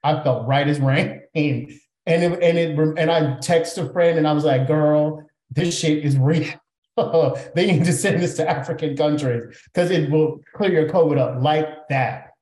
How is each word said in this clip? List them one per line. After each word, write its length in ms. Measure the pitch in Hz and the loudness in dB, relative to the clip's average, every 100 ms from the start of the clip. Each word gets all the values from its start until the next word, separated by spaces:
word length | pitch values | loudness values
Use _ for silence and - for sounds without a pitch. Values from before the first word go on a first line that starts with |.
I 200 | 143 147 | 0 0
felt 240 | 139 117 117 | 0 -2 0
right 200 | 135 143 | 0 0
as 120 | 147 | 0
rain. 420 | 135 135 - - - 160 | 2 2 0 -6 -8 -2
And 880 | 147 123 - - _ _ - 170 | -2 -2 -8 -18 _ _ -2 0
it, 200 | 175 170 | 0 2
and 140 | 175 170 | 2 2
it, 220 | 165 147 156 156 | 0 0 -2 0
and 140 | 160 | 0
I 260 | 170 147 131 | 2 0 -4
text 380 | - 170 160 - | 0 0 0 -6
a 140 | 143 | -6
friend, 260 | 180 170 165 | 0 2 2
and 100 | 151 | 2
I 60 | |
was 120 | 147 151 | 2 2
like, 220 | 131 131 | 0 0
"Girl, 640 | 156 151 151 151 151 - _ _ | 2 2 2 0 -4 -16 _ _
this 260 | 127 170 160 | -4 -2 -2
shit 260 | 160 151 | 0 0
is 140 | 147 135 | 0 2
real." 300 | 135 165 - - _ _ _ - | 2 2 -2 -10 _ _ _ -4
<laughs> 580 | - - 147 - - 165 | 0 2 2 -2 -6 -2
They 100 | 196 | 2
need 140 | 160 175 | 2 2
to 80 | |
send 280 | - 202 180 | 0 0 0
this 140 | 175 - | -2 -2
to 120 | 165 | -2
African 460 | 139 - 160 151 135 | -2 -6 -6 -6 0
countries 600 | 151 147 139 117 - - _ | 0 0 -2 -4 -6 -18 _
'cause 180 | - 175 | -2 0
it 200 | 175 143 | 0 2
will 280 | 156 156 - - - | 2 2 -2 -16 -4
clear 160 | 202 | 0
your 180 | 165 151 | 2 2
covid 280 | 185 156 143 | 2 2 2
up 240 | 127 127 | 0 0
like 260 | 139 156 156 - - | 0 2 -2 -8 -6
that. 420 | 135 123 131 - _ | -2 -2 -6 -16 _